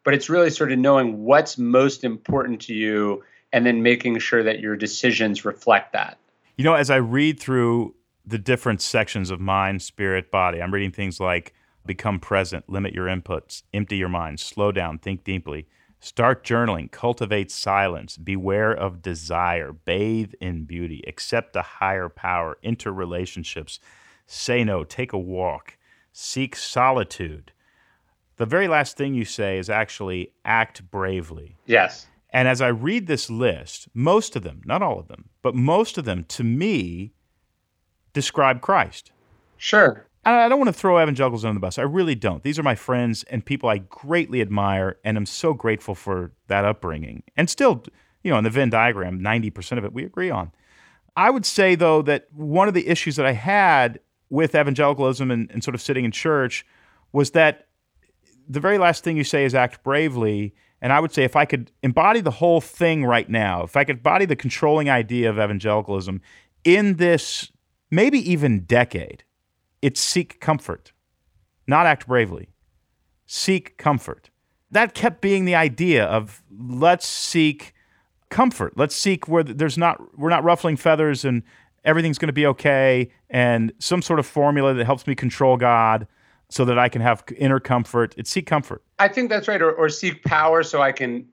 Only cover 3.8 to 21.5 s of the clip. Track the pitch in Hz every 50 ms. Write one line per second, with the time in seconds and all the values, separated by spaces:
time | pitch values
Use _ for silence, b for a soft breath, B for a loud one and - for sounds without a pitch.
3.8 | 113 120 120 117 - 127 117 113 - - 123 117 110 113 110 - 110 107 107 104
4.8 | 110 107 - - - 127 117 113 113 107 101 98 - 104 - - - 120 107 101
5.8 | - - - 104 - - - - _ _ _ _ _ _ _ - 127 160 165 151
6.8 | 143 131 139 131 123 113 120 139 147 156 151 147 - - 131 127 120 117 117 120
7.8 | 113 - - _ _ _ _ _ _ - 110 110 98 - 127 120 - 123 107 95
8.8 | - - - 113 107 - - 113 92 87 92 87 95 98 95 98 98 95 98 92
9.8 | - - - - 101 95 92 92 90 _ - 98 92 90 85 85 87 90 98 101
10.8 | 101 95 90 - 101 95 87 - 95 92 90 87 - - _ _ _ _ _ _
11.8 | - - 95 - - 110 101 90 - - 104 95 95 87 92 82 - - 92 95
12.8 | 98 - - 90 92 90 92 92 - - 92 76 - - - - - _ - 101
13.8 | 104 - 104 98 92 90 90 87 85 78 73 73 - - - 107 101 104 98 95
14.8 | 87 82 80 80 - 98 98 87 - - 95 92 - 78 73 78 80 _ _ _
15.8 | _ _ _ _ - - - - 117 123 131 127 - - 117 117 120 113 98 82
16.8 | 71 - - - - 120 120 - 120 101 107 104 98 92 - - - 98 98 98
17.8 | 98 95 87 73 - - - - 82 92 98 95 92 95 95 104 110 110 113 -
18.8 | 92 98 90 87 85 95 87 78 78 80 87 85 87 90 87 85 78 69 76 80
19.8 | - - 87 95 104 110 113 113 110 101 - - 92 90 87 82 78 73 82 85
20.8 | 87 85 78 69 - - - - - - - 117 - _